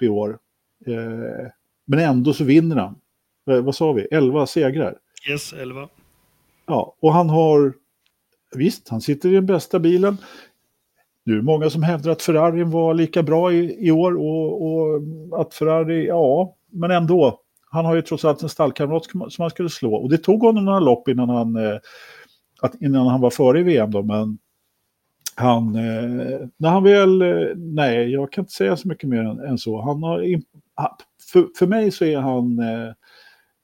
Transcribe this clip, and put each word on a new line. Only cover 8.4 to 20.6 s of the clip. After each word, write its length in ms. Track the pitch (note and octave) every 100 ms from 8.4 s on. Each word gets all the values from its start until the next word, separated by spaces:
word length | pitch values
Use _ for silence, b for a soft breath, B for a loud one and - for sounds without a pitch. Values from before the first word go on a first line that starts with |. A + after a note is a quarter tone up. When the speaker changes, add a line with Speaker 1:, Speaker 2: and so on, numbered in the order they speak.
| _ C3
Speaker 1:
Visst, 340 | E3 - -
han 120 | A2+
sitter 280 | C3 C#3+ F3+
i 40 |
den 120 | F#3+ F#3+
bästa 340 | F3+ - F#3
bilen. 380 | E3 F3+ G3 G3 B B B _ _ _ _ _ _ _ -
Nu 80 |
är 40 | G#2+
det 60 |
många 260 | B2+ D#3 D#3
som 140 | D#3+
hävdar 280 | D#3+ E3 D#3
att 100 | D#3+
Ferrarin 480 | - D#3 E3+ E3+ E3+
var 220 | E3 E3
lika 300 | E3 D#3+ F3
bra 300 | D3+ D#3+ F3+
i, 340 | E3+ E3+ G#3+ F3+
i 40 |
år 240 | D#3+ F3+ F3
och, 440 | D3+ D#3+ D#3 G#3 D#3+
och 360 | D#3+ D#3 D#3 D3+ D#3+ E3 E3
att 120 | D#3
Ferrari, 540 | - D#3 E3 D#3+ E3 D3+
ja, 480 | E3+ C#3+ C#3+ F#3 - _
men 200 | F3+ E3+
ändå. 480 | F3+ D#3+ F3+ C3+ - _ _ _
Han 160 | D#3+ E3
har 100 | E3
ju 60 |
trots 240 | D#3+ D#3 D#3+
allt 180 | D3
en 60 | D#3
stallkamrat 560 | - D3 - C#3+ D#3+ -
som, 240 | F3+ -
som 100 | -
han 80 | E3+
skulle 200 | - F3
slå. 260 | - A#2+ G#2
Och 140 | B2+
det 80 | D#3+
tog 240 | - G#3+
honom 240 | A3+ A3